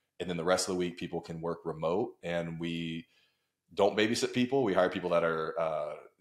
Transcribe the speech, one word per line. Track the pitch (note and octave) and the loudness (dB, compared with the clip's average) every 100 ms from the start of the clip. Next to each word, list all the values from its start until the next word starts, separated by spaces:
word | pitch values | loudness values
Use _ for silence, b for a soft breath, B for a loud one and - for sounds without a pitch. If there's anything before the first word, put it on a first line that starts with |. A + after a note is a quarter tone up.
| b - | b -10
And | F2+ | -6
then | F2 | -2
the | |
rest | E2 F#2 - | 2 2 2
of | |
the | F2+ | 0
week, | F2+ F2 | -2 -4
people | F2 E2+ | -6 -6
can | - E2 | -8 -8
work | E2 E2 | -6 -6
remote, | E2 D#2 D#2+ F#2 A#2+ - | -6 -4 0 0 -2 -6
and | F2 E2+ E2+ E2 | -4 -4 -4 -4
we | E2+ E2+ E2+ E2 - _ _ _ _ _ _ | -4 -4 -4 -6 -10 _ _ _ _ _ _
don't | - G2+ G2 | 2 4 6
babysit | A2 A#2+ B2+ | 2 2 0
people. | B2+ B2 C#3 | 0 2 2
We | A#2 | 4
hire | F#2 F2+ | 4 4
people | F#2+ E2+ | 2 2
that | F2 | 2
are, | E2 D#2+ D#2+ D#2+ | 2 0 -2 -2
uh, | E2 D#2 D2+ D#2 - _ | -2 -2 -6 -8 -14 _